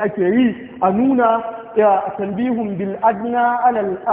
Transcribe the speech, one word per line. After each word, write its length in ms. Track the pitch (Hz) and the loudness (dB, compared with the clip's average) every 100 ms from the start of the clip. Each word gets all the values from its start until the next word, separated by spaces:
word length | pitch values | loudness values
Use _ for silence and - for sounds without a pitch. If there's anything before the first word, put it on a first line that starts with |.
ake 160 | 214 - | -2 0
yi 340 | 180 233 247 190 - - | 2 2 2 0 -10 -2
a 100 | 190 | 0
nuna 520 | 202 262 254 226 226 226 - - 220 | 2 2 4 2 2 -2 -10 -4 2
ya 260 | 214 190 208 - | 4 4 0 -6
tanbihun 580 | 202 196 254 233 214 185 | -6 -4 -2 -2 -4 -4
bil 200 | 196 196 | -6 -2
adna 580 | 220 202 240 240 240 240 | 0 0 -2 0 0 2
ala 160 | 247 226 | 0 0
al 180 | 202 185 - | -2 -4 0